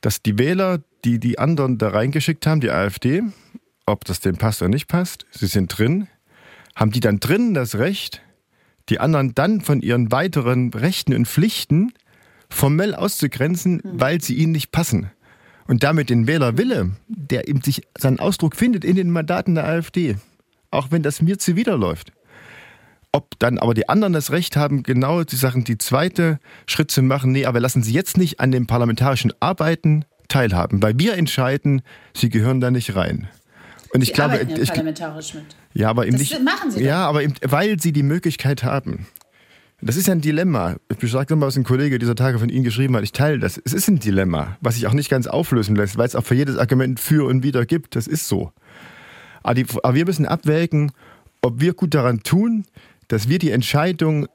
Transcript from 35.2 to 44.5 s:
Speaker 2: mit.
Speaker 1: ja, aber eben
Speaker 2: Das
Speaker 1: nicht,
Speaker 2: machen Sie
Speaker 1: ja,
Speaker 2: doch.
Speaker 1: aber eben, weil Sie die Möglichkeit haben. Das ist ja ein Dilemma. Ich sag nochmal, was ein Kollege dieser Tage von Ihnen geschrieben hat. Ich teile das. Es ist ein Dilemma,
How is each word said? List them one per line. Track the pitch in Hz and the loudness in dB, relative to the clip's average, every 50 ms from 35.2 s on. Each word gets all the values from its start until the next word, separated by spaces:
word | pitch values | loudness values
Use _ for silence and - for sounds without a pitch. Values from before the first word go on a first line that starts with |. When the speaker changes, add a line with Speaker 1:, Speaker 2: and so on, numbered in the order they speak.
| 156 - - | -14 -14 -16
Speaker 2:
mit. | 156 151 - - _ _ _ _ | -16 -18 -20 -20 _ _ _ _
Speaker 1:
ja, | - 107 110 | 0 0 2
aber | 113 120 117 | 2 2 2
eben | 113 127 127 | 2 2 0
Speaker 2:
Das | - - | 0 -2
Speaker 1:
nicht, | 302 294 254 | -2 0 0
Speaker 2:
machen | 294 370 403 392 302 | 0 0 0 -2 -4
Sie | 208 - 123 | -2 0 0
Speaker 1:
ja, | 135 147 175 | 0 2 0
Speaker 2:
doch. | 185 151 | 0 0
Speaker 1:
aber | 147 151 139 | 0 0 0
eben, | 156 131 - | 0 -2 -2
weil | - 135 135 147 190 214 214 170 | -2 0 0 2 2 0 0 0
Sie | - 170 | -2 0
die | 147 147 139 | 0 2 2
Möglichkeit | 139 151 180 - 170 151 - - 135 143 135 | 2 0 0 -2 -4 -4 -2 -2 -2 -2 -2
haben. | - - - 139 - - - - 92 - _ - - _ _ _ _ _ _ _ _ _ _ _ | -2 -4 -4 -4 -4 -6 -8 -8 -10 -14 _ -20 -20 _ _ _ _ _ _ _ _ _ _ _
Das | - 117 117 | -6 -4 -2
ist | 170 185 | 0 2
ja | 196 | 2
ein | 185 165 | 2 2
Dilemma. | 143 156 151 151 180 185 151 117 87 85 85 - _ _ - - | 0 0 0 0 0 0 0 0 0 -2 -4 -6 _ _ -8 -4
Ich | - 117 | -4 -2
sag | 113 131 139 - | -2 -2 -2 0
nochmal, | 160 156 143 135 | 0 0 2 2
was | 135 | 0
ein | 143 123 | 0 0
Kollege | - 127 127 147 147 135 120 | 2 2 2 2 2 0 0
dieser | 117 120 117 | 0 0 0
Tage | 113 123 135 127 113 | 2 2 0 2 0
von | 113 120 | 0 0
Ihnen | - 127 131 | 0 0 0
geschrieben | 120 107 117 139 131 127 | 0 0 0 0 2 2
hat. | 113 | 0
Ich | 101 110 | 0 -2
teile | - - 151 151 151 123 | -2 0 0 0 0 0
das. | - - - - - | -2 -4 -4 -6 -8
Es | 127 | -4
ist | 135 180 190 - | -4 0 2 2
ein | 202 147 | 2 2
Dilemma, | 107 104 98 95 95 92 85 76 76 92 | 2 2 2 2 2 2 0 -2 -4 -6